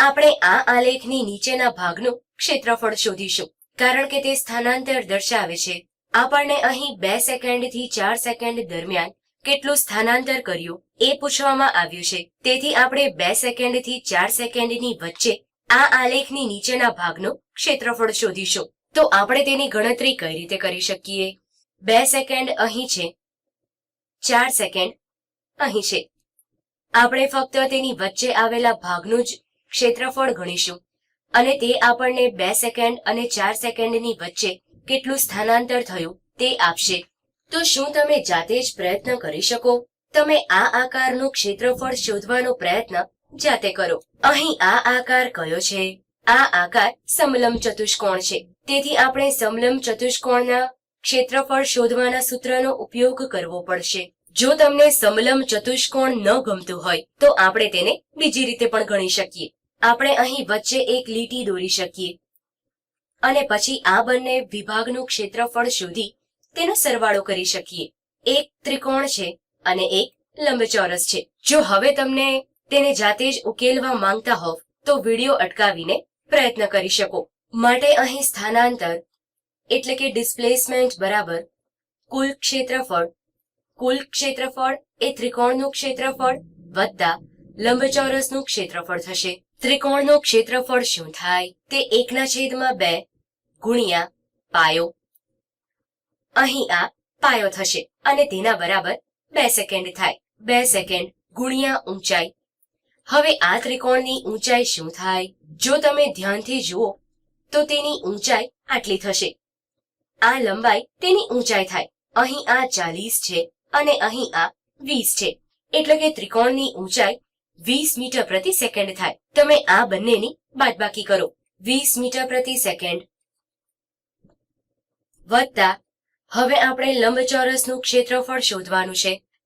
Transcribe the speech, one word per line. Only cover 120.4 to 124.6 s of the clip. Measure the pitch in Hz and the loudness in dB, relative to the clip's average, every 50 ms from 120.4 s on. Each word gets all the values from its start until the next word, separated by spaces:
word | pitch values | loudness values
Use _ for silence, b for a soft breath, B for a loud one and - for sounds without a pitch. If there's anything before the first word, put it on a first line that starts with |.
| _ _ - | _ _ -2
બાદબાકી | 262 277 240 233 - 214 202 - 214 208 - | 0 0 2 0 0 -4 -4 -4 -6 -2 0
કરો. | 196 190 185 - - _ _ _ _ _ | 0 0 0 -2 -6 _ _ _ _ _
વીસ | 185 226 262 269 277 - - 240 | -2 0 0 0 2 0 0 0
મીટર | 247 247 247 254 262 | -2 -4 -2 -4 -4
પ્રતિ | 254 254 254 254 254 254 | -2 -2 -2 -2 -2 -2
સેકન્ડ | - - 202 - - 180 175 175 180 - _ _ _ _ _ _ _ _ _ _ _ _ _ _ _ _ _ _ _ _ _ _ _ _ _ _ _ _ _ _ _ | -2 -2 -2 -4 -4 -4 -6 -6 -6 -8 _ _ _ _ _ _ _ _ _ _ _ _ _ _ _ _ _ _ _ _ _ _ _ _ _ _ _ _ _ _ _